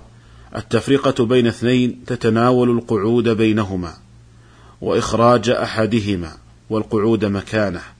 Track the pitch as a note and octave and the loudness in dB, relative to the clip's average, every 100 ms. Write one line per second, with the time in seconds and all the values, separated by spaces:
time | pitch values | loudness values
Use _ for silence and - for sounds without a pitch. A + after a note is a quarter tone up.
0 | - - - - - - - A2+ - C#3 | -14 -20 -20 -20 -14 -12 -4 -4 2 2
1 | C3+ C3 A#2 B2+ A#2 G#2 A#2 B2+ B2 - | 2 0 2 2 2 0 0 0 0 -4
2 | - B2 A#2 A2+ B2 B2 B2 A#2 A#2 A2 | -8 -2 0 2 4 4 2 0 0 -2
3 | G#2 A#2+ A2+ G#2+ A2 G#2+ G2 F#2+ E2+ - | 2 2 2 2 2 0 -2 -6 -8 -12
4 | - - - - - - - - - - | -20 -20 -20 -20 -20 -20 -20 -10 -4 -2
5 | A2 G#2+ A#2 A#2+ G#2+ - A2+ - G#2+ A#2 | -2 2 4 4 2 -2 -2 -2 0 0
6 | G#2 F#2+ D#2+ D#2+ - - - G#2+ - A2 | 0 -4 -6 -14 -20 -20 -6 -6 -2 -2
7 | G#2+ A2+ G#2 G2+ F#2 A2 G2+ E2+ - | 0 0 0 -4 -4 -4 -2 -6 -14